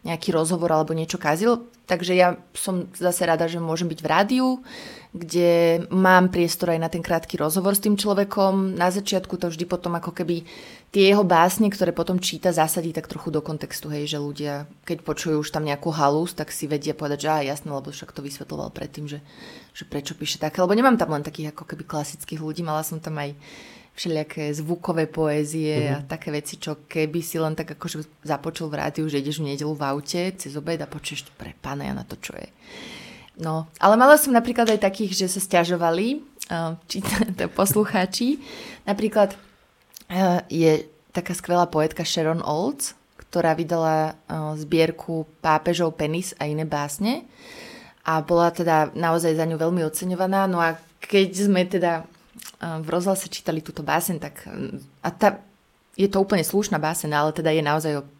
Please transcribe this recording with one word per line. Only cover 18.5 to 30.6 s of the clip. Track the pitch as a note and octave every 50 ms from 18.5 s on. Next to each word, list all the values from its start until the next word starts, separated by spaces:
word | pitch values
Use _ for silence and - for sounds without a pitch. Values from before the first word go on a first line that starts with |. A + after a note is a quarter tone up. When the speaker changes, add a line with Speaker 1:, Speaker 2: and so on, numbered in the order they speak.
| D3+ D3 - -
Speaker 1:
predtým, | - - C#3 C#3 - D3+ D3+
že, | C#3+ D3 D3 D3 - - - - - - - - _ _
že | - D#3+
prečo | - - D3 C#3 - D3+
píše | - D#3 - - -
také. | - D#3 - - F#3
Lebo | F3+
nemám | G3+ A3 B3+ C4+ B3
tam | - - D#3
len | D#3 C#3+
takých | D3 D3+ D3+ - D#3 D3+
ako | D3+ - D#3+
keby | - E3 D#3 D#3
klasických | - - D3+ D3 - - - - - D#3+ D#3
ľudí, | D#3 D#3 D3+ E3 E3+
mala | D#3+ D3+ D#3
som | D#3+ - E3 D#3 D#3+
tam | - D#3+ D3+
aj | C#3+ C#3+ D3 C#3+ - - - - - - - - - _
všelijaké | _ - - F3 D#3+ D3+ D3+ D3+ - D#3+ D3+ D3 D3
zvukové | D#3 D#3 D#3 F3 F3 - - E3+ E3 D#3
poézie | D#3 D#3 E3 D#3 D3+ D3 D3+ D3+ D3+ D#3 D#3+ D#3 D3+ D3+
Speaker 2:
Mhm. | D3 - C#3+
Speaker 1:
a | C#3 D3 C#3+
také | - E3 D#3+ - E3+
veci, | D3 D3 D3 - -
čo | D#3+ - E3 D3+ D3+ -
keby | _ - E3 D#3 D#3 D#3 E3+
si | E3 - -
len | E3 D#3+ D#3 D#3
tak | D#3 D#3+ - D3+
akože | - - E3+ - D#3 D3 - _ _ _
započul | D3 D3+ C#3+ C#3+ E3 E3 - E3 D3+
v | D3+ D3
rádiu, | D3 D3+ D3 - D#3
že | D#3 C#3+ C#3+
ideš | C3+ D3 D3+ D#3 D#3
v | C#3
nedeľu | C#3+ C#3 D3+ D3+ D#3
v | C#3+ D3
aute | C#3 C#3 D3 C#3+ - - F3 F3 F#3+ F#3
cez | - - C#3 C#3
obed | D3+